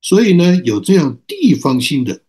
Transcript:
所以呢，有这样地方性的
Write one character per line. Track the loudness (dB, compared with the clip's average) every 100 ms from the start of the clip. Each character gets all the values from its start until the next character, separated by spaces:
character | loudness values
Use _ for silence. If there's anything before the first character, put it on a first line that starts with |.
所 | 0 0
以 | 2
呢， | 2 2 0
有 | 0 -4
这 | 0
样 | 0 0 -6 _
地 | -2 0
方 | 0 0 -2
性 | -2 -4
的 | -4 -8